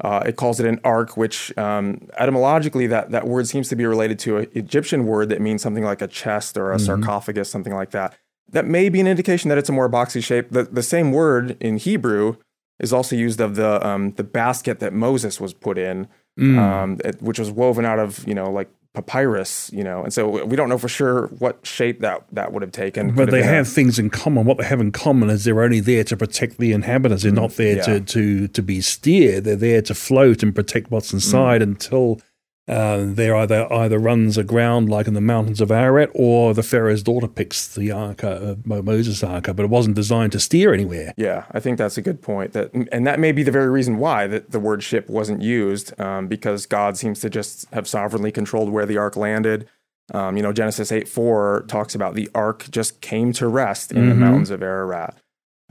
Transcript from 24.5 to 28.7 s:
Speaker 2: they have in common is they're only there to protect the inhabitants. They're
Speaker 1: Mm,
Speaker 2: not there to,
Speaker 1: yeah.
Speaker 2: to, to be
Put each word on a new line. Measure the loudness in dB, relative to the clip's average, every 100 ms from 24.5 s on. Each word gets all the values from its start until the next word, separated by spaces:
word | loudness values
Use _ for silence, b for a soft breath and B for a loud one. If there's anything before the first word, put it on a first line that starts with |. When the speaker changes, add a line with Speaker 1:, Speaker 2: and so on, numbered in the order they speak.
| 2
Speaker 2:
they | 0
have | 0
in | 0
common | 0 2 4 4
is | 2
they're | 2 4
only | 4 2
there | 2 2 2
to | -2
protect | -4 -2 -4 -2
the | 0
inhabitants. | 0 0 2 2 2
They're | 4
Speaker 1:
Mm, | 2
Speaker 2:
not | 0
there | 0 2 2
to, | 2
Speaker 1:
yeah. | 0
Speaker 2:
to, | 0 0 2 2 -2
to | -4
be | -2